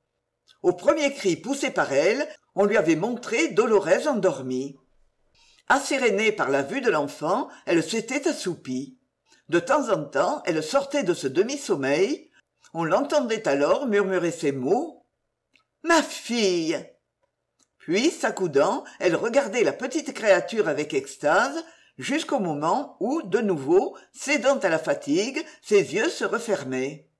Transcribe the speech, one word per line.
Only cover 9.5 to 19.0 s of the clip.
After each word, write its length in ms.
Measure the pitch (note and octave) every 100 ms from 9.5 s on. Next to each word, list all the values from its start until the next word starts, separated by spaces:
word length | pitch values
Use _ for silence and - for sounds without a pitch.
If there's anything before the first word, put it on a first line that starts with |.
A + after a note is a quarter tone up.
| E3+
temps 280 | E3+ C#4+ A#3
en 140 | E3+
temps, 380 | D3 C3+ F3+ D4
elle 180 | - D#3+
sortait 420 | D3+ C#4 C#4 D4
de 100 | F3+
ce 140 | E3 C3+
demi-sommeil. 1040 | C#3 A3+ C#4+ - D#3+ C3+ D3+ G#3+ D4+ - _ _ _ _
On 100 | E3
l'entendait 640 | D#3+ G3+ C#4 D4+ A#3+ A3 D#3
alors 400 | C#3+ D3+ A#3 C4+
murmurer 460 | G3+ F#3+ F#3 E3+
ces 200 | - D3
mots, « 540 | C3+ B2+ A#3 E4 - _ _ _ _ _ _ _ _
Ma 180 | D#4+ E4
fille ! » 840 | D4 - - A#3 G3 F3 D#3+ C#3+ - _ _ _ _ _ _ _ _ _
Puis, 320 | - F#3+ C#4+
s'accoudant, 760 | - A#3 - F3+ C#3 E3 B3+ -
elle 180 | -